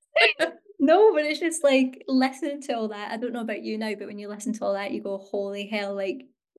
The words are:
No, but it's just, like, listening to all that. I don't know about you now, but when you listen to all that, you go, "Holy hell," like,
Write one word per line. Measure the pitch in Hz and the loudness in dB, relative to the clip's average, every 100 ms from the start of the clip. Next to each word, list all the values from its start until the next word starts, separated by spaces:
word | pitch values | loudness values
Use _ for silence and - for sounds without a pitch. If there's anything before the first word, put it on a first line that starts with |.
| _ - 440 - 339 - _ - | _ 2 4 2 -4 -4 _ 2
No, | 277 349 440 | 6 8 8
but | 302 | 6
it's | 302 302 | 2 0
just, | 339 330 | -2 2
like, | 277 269 262 - - | 4 4 2 -2 0
listening | 262 262 262 302 285 | 2 2 0 -6 -6
to | 285 | -4
all | 233 220 | -4 -4
that. | 208 208 | -6 -8
I | 226 | -6
don't | 240 | -6
know | 233 | -6
about | 226 208 | -6 -6
you | 220 214 | -6 -4
now, | 220 | -4
but | 208 202 | -6 -8
when | 202 | -10
you | 208 | -12
listen | 208 - | -8 -6
to | 214 | -4
all | 202 | -2
that, | 196 202 | -2 -4
you | 208 | -6
go, | 202 196 | -6 -8
"Holy | 196 202 196 202 202 | -6 -4 -4 -6 -6
hell," | 214 202 | -4 -4
like, | 196 196 180 - _ _ | -4 -4 -6 -12 _ _